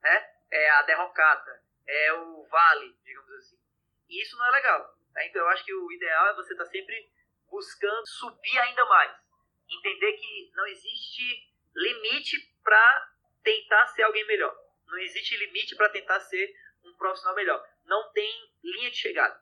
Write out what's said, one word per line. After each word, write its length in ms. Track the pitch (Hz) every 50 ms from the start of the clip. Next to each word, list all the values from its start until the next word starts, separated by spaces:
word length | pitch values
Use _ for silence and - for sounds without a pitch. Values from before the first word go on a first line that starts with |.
né? 280 | _ 156 170 208 - - _ _ _ _
É 180 | - 156 156 151
a 100 | 151 147 143
derrocada, 800 | 151 160 160 180 185 - - 160 156 147 - - - - - _ _ _ _ _ -
é 260 | 143 147 151 156 160
o 300 | 170 165 165 165 156 147 _
vale, 440 | - 160 170 165 156 147 135 127 _ _ _
digamos 280 | 131 135 - - _ 135
assim. 240 | - - _ _ _ _ _ _ _ _ _ _ _ _ _
E 120 | 170 185
isso 160 | 214 226 - 233
não 80 | 240 247
é 40 |
legal, 420 | 254 277 277 247 185 147 - - _ _ _ _ _
né? 140 | 143 151 175
Então 140 | _ 196
eu 80 | 170 170
acho 140 | 185 185 -
que 100 | - 196
o 180 | 190 180 175
ideal 360 | 175 175 175 165 160 160 175 202
é 80 | 208
você 200 | - - - 190
tá 100 | 175 170
sempre 440 | - - 190 196 - 214 226 214 _ _ _ _ _ _ _ _ _
buscando 560 | 349 - 392 - - _ - 202 208 226 220 -
subir 500 | - - - 240 - _ - - - 254
ainda 260 | 247 247 247 247 247
mais. 260 | - 196 175 147 - - - _ _ _ _ _ _ _ _ _ _
Entender 440 | - - _ - 180 359 - 214 214
que 380 | - - - - 403 - _ _
não 120 | 190 196 208
existe 840 | - - _ - - - - - - - 247 247 247 - - _ _ _ _ _ _
limite 640 | - - 214 247 233 214 220 247 294 277 - - - - _ _ _ _
pra 460 | - 214 214 226 240 262 - - - _ _ _ _ _ _ _
tentar 440 | 220 220 220 208 _ 220 214 233 240
ser 160 | - - 220
alguém 220 | 220 214 214 214 214
melhor. 260 | 214 196 165 - - - - _ _ _ _ _
Não 100 | 165 180
existe 400 | 185 175 - 214 220 220 233 214
limite 380 | 208 202 175 196 226 - -
pra 140 | - 214 208
tentar 300 | 202 196 - - 185 196
ser 340 | 190 - - 185 190 202 - _ - - _ _ _
um 100 | 175 - _
profissional 380 | 185 190 185 - - 185 185
melhor. 280 | 208 202 180 147 123 - - _ _ _
Não 260 | 160 185 208 220 -
tem 420 | _ 208 208 214 220 220 220 _ _ _ _
linha 280 | 170 185 214 240 247
de 60 | 240 -
chegada. 420 | - - - - 113 104 - -